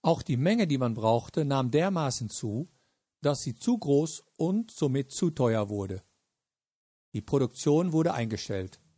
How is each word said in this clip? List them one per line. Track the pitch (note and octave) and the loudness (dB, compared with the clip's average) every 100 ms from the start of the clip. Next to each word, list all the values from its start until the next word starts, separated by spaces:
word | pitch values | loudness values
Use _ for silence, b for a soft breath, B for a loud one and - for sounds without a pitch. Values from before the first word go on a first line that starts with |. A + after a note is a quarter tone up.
Auch | E3 E3 | 2 0
die | - B2 | 0 0
Menge, | D#3 A3+ F3+ | 2 2 2
die | C3+ | 2
man | B2 | 0
brauchte, | A2 A2 A2+ - - D3 | 2 2 2 0 -4 0
nahm | C3+ B2+ | 0 2
dermaßen | D3 F#3 F3+ C#3+ - A2 | 2 2 0 -2 -4 -6
zu, | - A2+ G#2+ F3 _ _ _ _ _ | -6 -6 -6 -8 _ _ _ _ _
dass | D3 C#3 | -2 -2
sie | - - | -4 -4
zu | - A#3+ | -2 0
groß | D3+ C#3+ D#3+ - _ - | 2 2 2 -6 _ -4
und | E3 G3+ A3+ | 0 0 -4
somit | - D3 C3 A#2 | -2 0 0 -2
zu | - F3 | -2 -2
teuer | D#3 B2 A2+ G2+ | 2 2 2 0
wurde. | G#2 F#2+ F#2+ _ _ _ _ _ _ _ _ _ _ _ | -4 -6 -8 _ _ _ _ _ _ _ _ _ _ _
Die | G#2+ | -10
Produktion | - C#3 B2+ - - D3+ F3+ | -2 0 0 0 2 2 4
wurde | D#3 E3 | 2 0
eingestellt. | E3 A2+ G#2+ - G2 F#2 - _ | 0 -4 -4 -6 -6 -6 -12 _